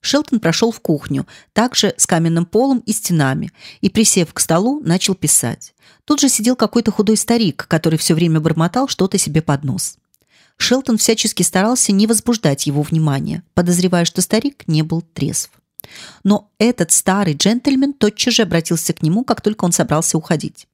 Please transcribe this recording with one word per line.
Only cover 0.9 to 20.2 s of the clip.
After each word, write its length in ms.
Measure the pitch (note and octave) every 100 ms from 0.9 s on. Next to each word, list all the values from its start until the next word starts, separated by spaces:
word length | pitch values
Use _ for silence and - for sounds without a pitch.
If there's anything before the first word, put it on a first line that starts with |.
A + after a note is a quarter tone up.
| D3+ - C3+ - - _
также 420 | - B3 - G#3 -
с 100 | -
каменным 400 | E3+ E3 E3 E3+
полом 320 | G#3+ C4+ B3
и 140 | -
стенами, 580 | G#3+ - E3 C3+ C#3 - _ - -
и, 80 | F#3+
присев 440 | - A3 F#3+ E3
к 60 | -
столу, 420 | - E3 A3 D4
начал 320 | F#3 F3+ - F#3
писать. 580 | D3 - A#2+ G#2 - _ _ _
Тут 160 | - D4
же 80 | C#4
сидел 260 | - A3
какой-то 380 | B3+ A3 A#3+ A3+
худой 240 | - G#3 G#3+
старик, 500 | - A#3 G3+ - -
который 320 | E3 E3 D#3+
всё 160 | -
время 240 | D#3+ E3+ D#3+
бормотал 480 | D#3 D#3+ E3+ B3 C#4
что-то 320 | - F#3+ G3
себе 240 | - D3+
под 220 | - C#3+
нос. 320 | C#3+ F#3 - - _ _ _ _ _ _
Шелтон 380 | - B3+ C4 A3
всячески 460 | - A3+ G#3+ -
старался 480 | F3 F#3 G#3 B3 -
не 160 | G3 G#3+
возбуждать 640 | A3+ - A3+ D#3+ C#3 D3+
его 140 | C#3+
внимания, 600 | D3 D#3+ D#3 C#3 C#3+ D#3 _
подозревая, 500 | - F3 F3 F3+ F3+
что 180 | E3+ -
старик 400 | - G#3+ C#4+ - -
не 140 | D#3
был 200 | D#3 E3
трезв. 480 | - - C#3 - - _ _ - - - - -
Но 280 | F#3+ G#3 _ _
этот 340 | A3+ B3 E3+
старый 420 | - - F#3+ F#3+
джентльмен 580 | C#3+ G3 A#3+ C#4+ C4+ C#4
тотчас 420 | C#4 G#3+ G#3+ B3+
же 80 | A3+
обратился 500 | F3+ E3+ D#3+ E3 -
к 100 | D#3+
нему, 220 | D#3 F#3+
как 160 | C4 D3+
только 240 | G#3 G#3+
он 80 | F3+
собрался 440 | - D3+ D3 E3
уходить. 520 | D#3+